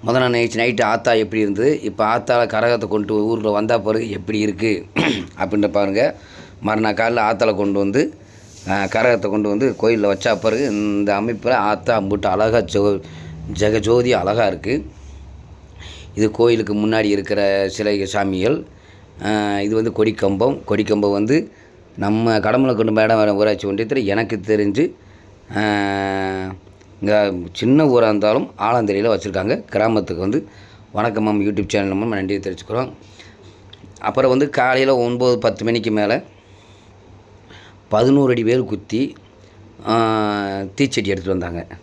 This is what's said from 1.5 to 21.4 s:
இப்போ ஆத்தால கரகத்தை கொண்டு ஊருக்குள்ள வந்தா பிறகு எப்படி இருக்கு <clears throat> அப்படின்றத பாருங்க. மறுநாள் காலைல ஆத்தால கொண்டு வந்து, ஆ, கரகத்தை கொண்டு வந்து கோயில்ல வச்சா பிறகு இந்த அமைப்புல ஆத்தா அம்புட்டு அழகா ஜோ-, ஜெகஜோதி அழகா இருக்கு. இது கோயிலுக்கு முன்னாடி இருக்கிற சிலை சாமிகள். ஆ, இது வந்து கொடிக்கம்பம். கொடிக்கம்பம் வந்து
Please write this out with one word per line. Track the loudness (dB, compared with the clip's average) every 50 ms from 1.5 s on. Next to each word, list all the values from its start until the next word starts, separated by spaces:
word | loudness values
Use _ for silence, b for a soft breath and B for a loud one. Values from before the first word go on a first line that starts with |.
| 0 2 2 2 2 0 -4
இப்போ | -8 -2 -2 0
ஆத்தால | 0 0 -2 0 0 2 2 2
கரகத்தை | 0 0 0 2 2 0 0 -2 -2
கொண்டு | -2 -2 -2 0 0 0 0
ஊருக்குள்ள | 0 -2 0 0 0 0
வந்தா | 0 0 0 0 0
பிறகு | 0 0 0 0 -2 -4
எப்படி | -8 -8 -6 -4 -2 0
இருக்கு | 0 -2 -2 -2 -2 -2 -2 -2 -4 -6 -4
<clears throat> | -2 -2 0 -2 -4 -6 -10 -6 -6
அப்படின்றத | -6 -2 0 0 0 2
பாருங்க. | 2 0 0 0 0 0 0 0 -2 B B B B B B B B B
மறுநாள் | -2 -2 0 2 0 0 0
காலைல | 0 0 0 2 2
ஆத்தால | 2 2 2 2 2 0 2
கொண்டு | 0 0 0 0 0
வந்து, | 0 2 2 0 0 0 -4 B B B B B B B B B B -4
ஆ, | -2 -2 -2
கரகத்தை | -2 0 2 2 4 2 2 0 -2
கொண்டு | -2 0 0 0
வந்து | 0 0 0 0 0 2 2
கோயில்ல | 2 2 4 2
வச்சா | 2 0 2 0 0 0 0
பிறகு | 0 0 0 0 -2 -2
இந்த | -2 -2 -2 0 0 0 0 0 0 0
அமைப்புல | 0 -4 -4 -4 -2 0
ஆத்தா | 0 2 2 0 -2 -2 0 0 0 0
அம்புட்டு | 0 -2 -4 -2 0
அழகா | -2 0 2 2 2 2 0
ஜோ-, | 0 0 -2 0 2 2 0 -2 B B B B B B B B B -10 -4 0
ஜெகஜோதி | 0 2 2 2 2 2 2 4 4 2
அழகா | 0 0 0 0 0 2 2
இருக்கு. | 0 0 -2 -4 -4 -4 -4 -6 -8 -16 -20 -20 -20 -20 -20 -20 -20 -20 -20 -20 -20 -20 -20 -20 -20 -20 B B B B B B B B
இது | 0 0 0
கோயிலுக்கு | 2 2 4 4 4 2 0 -2 -2
முன்னாடி | -2 0 0 0 2 2
இருக்கிற | 2 0 0 0 -2 -2 0 2 2 2 2 0 -2
சிலை | -2 -2 -2 0 0 0 -2
சாமிகள். | -2 -2 -2 -2 -2 -2 0 0 0 0 -2 -4 -12 B B B B B B B B B -8 -4
ஆ, | -2 -2 0 -2 -2 -2 -2
இது | -2 -2 0
வந்து | 0 -2 -2 0
கொடிக்கம்பம். | 0 0 0 2 0 0 0 0 2 0 0 0 -4 -4 -4
கொடிக்கம்பம் | -2 -2 0 0 0 0 2 0 0
வந்து | 0 0 0 0 0